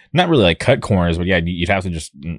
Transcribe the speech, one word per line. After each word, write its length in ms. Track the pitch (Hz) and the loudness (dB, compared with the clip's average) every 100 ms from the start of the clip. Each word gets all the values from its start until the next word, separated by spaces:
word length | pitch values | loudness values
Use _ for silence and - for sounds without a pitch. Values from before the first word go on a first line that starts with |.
| _ | _
not 160 | - 175 | -2 2
really, 160 | 160 | 4
like, 160 | 92 82 | 4 2
cut 220 | - 135 | 0 0
corners, 360 | - 98 85 82 | 2 0 2 0
but 80 | 90 | 0
yeah, 120 | 92 | 0
y-, 60 | 85 | 0
you'd 240 | 87 87 | -4 -2
have 140 | 98 | -2
to 60 | 92 | -2
just, 300 | 82 - 69 | -8 -10 -14
mm, 180 | 73 | -12